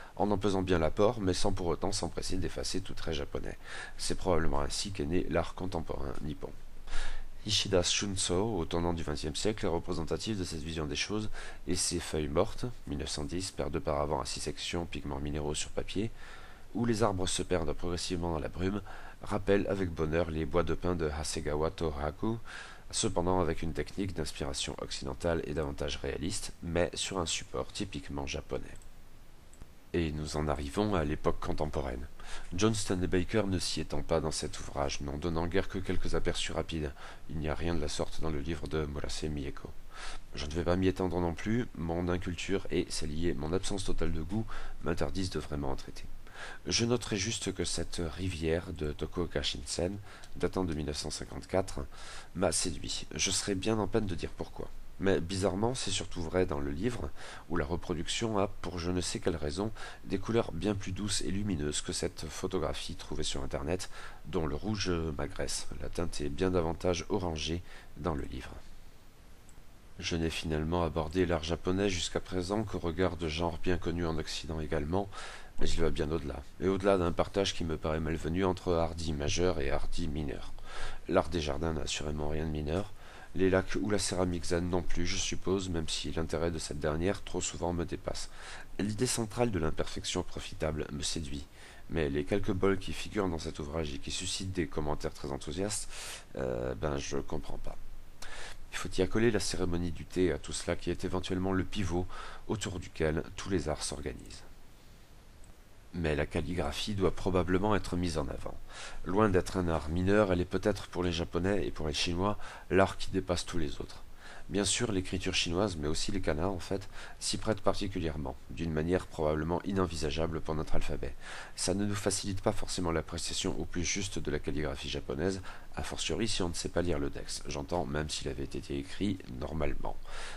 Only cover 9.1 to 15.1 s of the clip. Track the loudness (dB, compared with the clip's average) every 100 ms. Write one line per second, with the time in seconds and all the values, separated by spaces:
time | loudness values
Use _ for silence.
9.1 | -2 -2 0 0 2 2 2 0 -2 0
10.1 | -2 0 -2 -2 -4 -4 -2 -2 -2 0
11.1 | 0 0 -2 -4 -6 0 0 2 -2 -2
12.1 | -2 2 2 2 0 -4 -4 -4 -4 -4
13.1 | -4 -4 -4 -4 -4 -2 0 0 0 2
14.1 | 0 -2 -4 -4 -4 -4 -4 -4 -4 -4